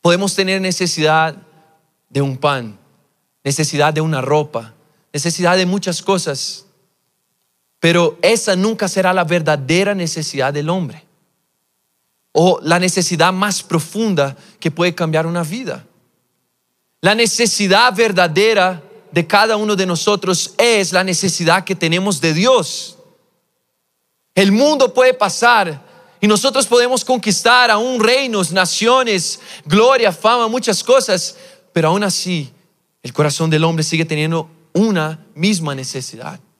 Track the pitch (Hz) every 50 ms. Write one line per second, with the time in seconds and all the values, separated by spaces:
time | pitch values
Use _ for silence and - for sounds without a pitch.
0 | - 175 175 180 196 190 190 196 196 185 190 190 190 185 175 - 185 170 - 160
1 | 151 151 156 160 160 160 147 - - _ _ _ _ _ _ _ _ _ _ _
2 | _ _ - 139 139 139 131 123 156 147 143 131 117 110 101 95 _ _ _ _
3 | _ _ _ _ _ _ _ _ _ 139 139 - 156 - - 143 147 156 156 156
4 | 156 160 156 135 127 131 151 151 147 151 - 117 113 113 - _ _ _ _ _
5 | _ _ - 147 139 170 160 - 180 170 180 190 185 175 190 202 - 185 170 -
6 | - - 196 180 - 160 139 131 - - - - - _ _ _ _ _ _ _
7 | _ _ _ _ _ _ _ _ _ _ _ _ _ _ _ _ - 165 170 175
8 | 170 151 170 - - 185 226 214 - 220 190 180 190 220 226 220 202 180 - 190
9 | 185 185 185 185 170 156 175 175 160 156 151 143 135 127 165 180 196 202 202 190
10 | 175 156 - 165 147 - - 139 127 135 143 147 147 160 175 190 180 120 107 -
11 | _ _ _ _ _ _ _ _ _ _ _ _ _ _ _ _ _ _ _ _
12 | _ _ _ _ _ _ _ 151 165 185 170 - - 156 165 180 180 185 - 190
13 | 170 - 180 151 160 180 185 185 202 208 185 - - - 170 160 156 - - 208
14 | 226 214 185 151 139 139 135 - - - _ _ - 165 - - 175 180 170 -
15 | 175 160 156 156 160 165 170 175 165 151 185 247 262 190 - - - _ _ _
16 | _ _ _ _ _ _ _ _ _ _ _ _ _ _ _ _ _ _ _ _
17 | - 185 214 226 233 220 - - 240 202 - - 208 185 185 208 240 254 202 185
18 | 233 220 196 180 180 170 151 185 208 226 220 208 180 185 185 165 - - - -
19 | _ - - 170 165 160 - 202 214 220 220 208 214 208 208 185 190 185 170 160
20 | - 214 208 190 - 185 180 160 - - - - 233 240 226 208 190 160 175 180
21 | 190 190 175 - 190 185 160 - 175 160 170 190 180 - 190 160 170 165 165 180
22 | 190 208 196 139 143 165 156 160 196 254 262 233 160 - - - - - - _
23 | - _ _ _ _ _ _ _ _ _ _ _ _ _ _ _ _ _ _ _
24 | _ _ _ _ _ _ _ 185 196 196 196 220 277 302 302 277 262 233 - 247
25 | 254 254 254 254 208 190 - - 226 233 240 220 190 170 147 139 - - - -
26 | - _ _ _ - 208 214 202 - 269 220 262 254 - 240 240 240 247 262 240
27 | - - 254 240 - 214 190 - - 233 247 247 247 233 214 208 233 254 254 240
28 | 214 233 247 269 277 254 220 202 185 143 170 190 185 170 - - 214 233 254 262
29 | 254 233 202 180 156 - - - - - - - _ 151 160 208 226 254 269 254
30 | 226 196 165 - - 220 240 247 233 220 226 254 240 - 196 - - - 254 269
31 | - - 190 165 - - - - - - - _ _ _ _ 170 156 156 175 202
32 | 208 190 - - - 180 180 160 139 123 _ _ _ _ _ _ _ _ _ _
33 | _ 123 - - 151 147 143 - 165 160 160 151 160 165 165 160 156 - 165 160
34 | 160 160 156 151 151 160 165 165 - - - _ _ _ _ 180 214 226 202 170
35 | 156 156 160 156 - _ _ 147 165 208 214 175 160 147 139 135 127 131 - 131
36 | 127 - - 110 127 151 - - _ _ _